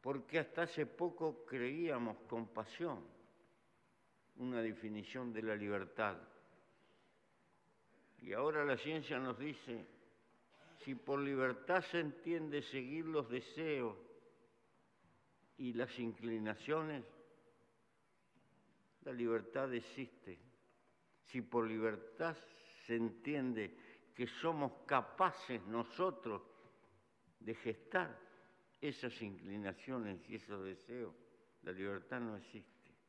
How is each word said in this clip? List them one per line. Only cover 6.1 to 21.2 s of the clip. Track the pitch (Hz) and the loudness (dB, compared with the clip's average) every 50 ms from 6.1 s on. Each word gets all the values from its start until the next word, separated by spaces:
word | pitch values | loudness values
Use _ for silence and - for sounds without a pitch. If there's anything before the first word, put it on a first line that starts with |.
| 95 82 - - - - - - - - - - - _ - - - - _ - _ _ _ _ _ _ _ _ _ _ _ _ _ _ _ _ - - - - - - | 2 -2 -8 -16 -20 -20 -20 -20 -20 -20 -20 -20 -20 _ -20 -20 -20 -20 _ -20 _ _ _ _ _ _ _ _ _ _ _ _ _ _ _ _ -20 -20 -20 -20 -20 -16
Y | - - 98 | -8 -4 0
ahora | 110 135 151 156 151 147 | 2 4 4 4 4 4
la | 147 131 | 4 4
ciencia | 120 147 147 160 160 139 - 151 123 | 2 2 0 0 0 0 0 0 0
nos | 131 131 120 113 | 2 0 -2 -2
dice, | 135 151 139 - - - 120 113 92 - - - - - - _ _ _ - _ _ _ - - - - - - - | -2 -4 -4 -6 -6 -6 -6 -6 -6 -10 -16 -20 -20 -20 -20 _ _ _ -20 _ _ _ -20 -20 -20 -20 -20 -14 -6
si | 139 135 | -6 -6
por | 117 - - 139 139 | -4 0 2 2 4
libertad | 143 139 139 131 131 127 127 127 - - 175 185 175 | 4 4 6 6 6 6 4 2 2 4 4 4 4
se | - - 170 | 4 2 2
entiende | 165 151 139 - - 170 170 165 156 156 143 147 135 | 2 2 -2 -4 -2 0 0 0 0 0 -2 -2 -2
seguir | - - 135 123 127 143 160 165 | -2 -4 -4 -4 -2 -2 -2 -2
los | 160 160 151 135 113 | 2 2 2 2 2
deseos | 120 127 123 - - 151 165 160 151 135 123 113 104 - - - - - - - - - - - _ _ _ _ _ _ _ _ _ _ _ - - - _ _ _ _ _ _ _ - | -2 -2 -2 -4 -6 -2 0 2 2 4 2 0 0 -4 -10 -16 -20 -20 -20 -20 -20 -20 -20 -20 _ _ _ _ _ _ _ _ _ _ _ -20 -20 -20 _ _ _ _ _ _ _ -4
y | 131 123 117 | -4 -2 2
las | 117 123 127 - - | 2 0 0 0 -2
inclinaciones, | 120 113 107 107 110 117 113 110 107 110 107 - - 139 151 160 160 156 151 156 170 - - - - - - - - - - - - _ _ _ _ _ _ _ _ _ _ _ _ _ _ - _ _ _ - _ _ - _ _ _ _ _ - | -2 -2 -2 -2 -2 0 0 2 2 0 0 -2 0 2 2 2 2 0 -2 -4 -6 -8 -14 -20 -20 -20 -20 -20 -20 -20 -20 -20 -20 _ _ _ _ _ _ _ _ _ _ _ _ _ _ -20 _ _ _ -20 _ _ -20 _ _ _ _ _ -10
la | 139 131 | -8 -2
libertad | 120 120 117 113 113 101 113 - 135 135 135 123 | 2 4 4 4 4 2 0 0 0 0 2 2
existe. | 120 113 - - - 135 120 - - - 98 90 85 - - - _ _ _ - _ _ _ _ _ _ _ _ _ | 0 -2 -4 -8 -8 -8 -8 -8 -16 -14 -14 -14 -14 -16 -20 -20 _ _ _ -20 _ _ _ _ _ _ _ _ _